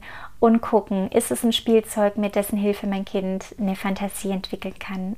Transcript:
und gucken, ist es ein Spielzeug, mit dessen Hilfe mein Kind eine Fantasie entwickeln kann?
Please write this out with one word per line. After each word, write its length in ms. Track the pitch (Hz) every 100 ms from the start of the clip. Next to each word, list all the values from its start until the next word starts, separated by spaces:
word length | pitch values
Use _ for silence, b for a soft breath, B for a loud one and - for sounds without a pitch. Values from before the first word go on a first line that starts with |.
| B B B -
und 220 | 233 226
gucken, 500 | - 220 - 196 190
ist 200 | - -
es 120 | 240
ein 100 | 233
Spielzeug, 640 | 226 - 226 220 - 208 208
mit 180 | 208 202
dessen 220 | 202 208
Hilfe 300 | 208 202 202
mein 180 | 196 196
Kind 500 | 202 185 190 - -
eine 160 | 202 190
Fantasie 560 | 202 190 202 - 196
entwickeln 460 | 190 190 185 196 190
kann? 360 | - 190 185